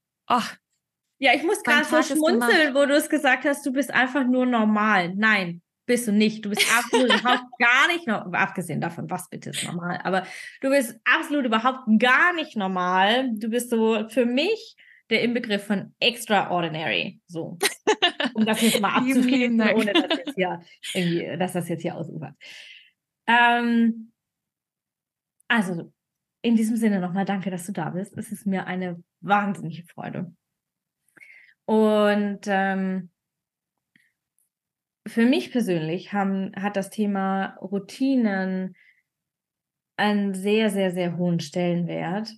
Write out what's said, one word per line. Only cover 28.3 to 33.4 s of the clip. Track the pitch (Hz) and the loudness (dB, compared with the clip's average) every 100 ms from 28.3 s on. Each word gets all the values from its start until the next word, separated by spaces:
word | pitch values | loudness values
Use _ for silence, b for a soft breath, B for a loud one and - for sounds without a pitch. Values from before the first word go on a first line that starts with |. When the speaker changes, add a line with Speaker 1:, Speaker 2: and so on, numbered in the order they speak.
Speaker 2:
ist | 208 196 | -8 -4
mir | 190 180 | -4 -4
eine | 185 185 175 - _ | -6 -6 -8 -14 _
wahnsinnige | 170 202 202 175 160 165 - | 0 2 2 -4 -8 -10 -14
Freude. | - - - 180 - _ _ _ _ _ _ _ B B B B _ - | -14 -10 -8 -10 -12 _ _ _ _ _ _ _ B B B B _ -2
Und, | 220 214 214 208 208 202 202 208 | 2 4 4 4 2 0 -4 -2
ähm, | 190 196 190 190 185 175 _ _ _ | 0 0 0 -2 -4 -8 _ _ _